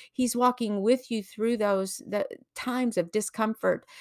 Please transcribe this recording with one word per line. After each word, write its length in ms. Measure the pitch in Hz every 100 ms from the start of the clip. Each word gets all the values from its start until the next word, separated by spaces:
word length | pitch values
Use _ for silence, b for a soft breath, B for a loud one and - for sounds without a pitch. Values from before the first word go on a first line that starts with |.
| B
He's 220 | - 247 240
walking 480 | 247 247 220 202
with 260 | 208 254 -
you 140 | 226
through 340 | 190 - 226 233
those, 460 | 208 196 190 - -
the 220 | 202 - - _
times 420 | - 262 247 247 185
of 160 | 170
discomfort 760 | 214 - - 220 220 190 180 - B